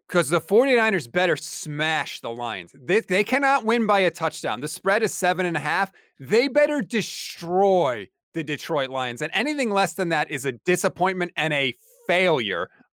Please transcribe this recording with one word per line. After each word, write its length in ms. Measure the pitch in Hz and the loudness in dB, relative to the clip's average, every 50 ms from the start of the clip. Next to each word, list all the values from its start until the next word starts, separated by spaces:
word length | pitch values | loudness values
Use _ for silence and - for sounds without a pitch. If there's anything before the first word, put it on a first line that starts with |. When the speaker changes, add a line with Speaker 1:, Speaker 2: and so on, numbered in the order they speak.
| _ | _
Speaker 1:
'cause 220 | - - 175 151 131 | -2 0 0 2 2
the 100 | 165 160 | 0 -2
forty-niners 680 | - - 196 226 269 277 254 233 220 220 202 170 120 117 | 0 2 4 4 6 6 4 4 4 2 0 -2 -2 -2
better 260 | - 180 185 175 156 | 0 0 2 2 2
smash 840 | - - - - - - 151 147 147 156 160 160 151 135 - - - | -2 -4 -8 -12 -10 -10 -8 -4 -2 -2 0 0 -2 -2 -4 -8 -10
the 80 | - 117 | -8 -8
Lions. 440 | 117 120 120 117 104 95 87 87 - | -6 -6 -6 -6 -6 -8 -10 -14 -18
They, 280 | 151 127 127 185 226 | -10 -2 0 0 0
they 240 | - - 180 196 202 | 2 0 0 0 0
cannot 400 | - 254 285 277 269 277 269 220 | 0 0 0 2 2 2 2 2
win 200 | 220 233 240 226 | 2 0 2 2
by 140 | 208 208 196 | 2 4 4
a 120 | 190 170 | 4 2
touchdown. 500 | 160 - 190 156 - - - 131 107 117 | 0 -2 -4 -4 -4 -4 -4 -4 -4 -4
The 80 | 143 151 | -6 -8
spread 340 | - - - 190 196 226 220 | -8 -4 -2 0 2 2 0
is 100 | 190 - | -2 -2
seven 320 | - 185 180 180 170 180 | 0 0 0 0 0 -2
and 120 | 175 165 | -2 -2
a 20 | 151 | -4
half. 320 | 139 151 165 185 196 190 _ _ _ _ _ - | -2 -2 -2 -2 -2 -4 _ _ _ _ _ -16
They 280 | 135 123 190 233 269 | -4 0 2 2 2
better 340 | 277 233 294 294 294 294 285 | 4 4 2 2 4 2 0
destroy 1300 | 196 - 247 214 175 - - - - - - - 175 170 180 190 202 196 190 180 156 131 120 110 95 - _ _ _ _ - | -2 -2 -2 -4 -4 -4 -8 -12 -12 -14 -12 -12 -6 -2 2 4 4 4 4 4 2 2 0 -4 -8 -12 _ _ _ _ -8
the 100 | 165 151 | -6 -6
Detroit 460 | 147 147 131 - - 165 143 135 127 | -4 -6 -6 -4 -4 -2 -2 -2 -2
Lions, 320 | 131 131 131 123 120 120 | -4 -4 -4 -4 -6 -6
and 100 | 151 151 - | -6 -4 -2
anything 340 | 190 240 302 302 285 254 220 | -2 -2 -2 -2 -2 -2 0
less 240 | 202 196 196 170 - | 0 0 0 0 -2
than 160 | - 185 170 | -4 -2 0
that 220 | 165 151 156 - | 0 0 0 -2
is 140 | 156 127 127 | -4 -4 -4
a 80 | 139 123 110 _ | -6 -6 -2 _
disappointment 640 | 180 180 175 - 180 - - 175 190 185 180 175 170 - | 0 0 2 0 -2 0 0 0 0 0 -2 -4 -4 -4
and 160 | - 151 160 151 | -4 -2 0 0
a 220 | 143 135 127 120 _ _ _ _ _ _ | 0 0 -2 -4 _ _ _ _ _ _
failure 600 | - 170 180 185 180 156 131 113 98 92 85 92 - _ | 0 2 4 4 4 2 2 0 -2 -2 -2 -4 -6 _
Speaker 2:
I 100 | _ _ _ | _ _ _